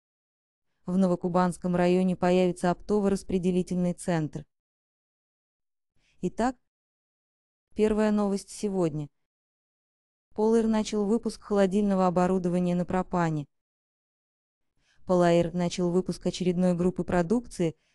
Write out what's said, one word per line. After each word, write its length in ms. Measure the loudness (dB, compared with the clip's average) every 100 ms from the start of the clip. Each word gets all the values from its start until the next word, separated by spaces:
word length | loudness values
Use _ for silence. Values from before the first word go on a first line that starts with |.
| _ _ _ _ _ _ _ _
В 140 | -4 0
Новокубанском 760 | 2 0 0 2 0 0 -2
районе 400 | 0 2 4 2
появится 560 | 0 2 4 2 0 -2
оптово-распределительный 1200 | -2 -2 0 0 -2 -2 -2 0 0 -2 -2 -2
центр. 500 | -2 -4 -2 -2 -8 -16 _ _ _ _ _ _ _ _ _ _ _ _ _ _ _ _ -8
Итак, 360 | -6 -2 -4 -4 _ _ _ _ _ _ _ _ _ _ _
первая 360 | -2 0 2 2
новость 400 | 0 0 -4 -8
сегодня. 580 | -8 -4 0 -2 -2 -10 _ _ _ _ _ _ _ _ _ _ _ _
Полэр 320 | -2 2 2 2
начал 380 | 0 -2 -2
выпуск 360 | 0 0 -2 -10
холодильного 680 | -2 2 2 2 2 2 2
оборудования 680 | 2 2 0 0 -2 0
на 100 | -2
пропане. 600 | -2 -4 -2 -2 0 -2 -8 _ _ _ _ _ _ _ _ _ _ _ _ _ _ _ 0
Полаэр 480 | 4 4 4 2
начал 340 | -2 -4 -2 0
выпуск 340 | 0 -2 -4 -6
очередной 480 | -2 -2 0 0
группы 300 | 2 0 -2
продукции, 720 | -2 0 0 -2 -4 -4 -4 -4 _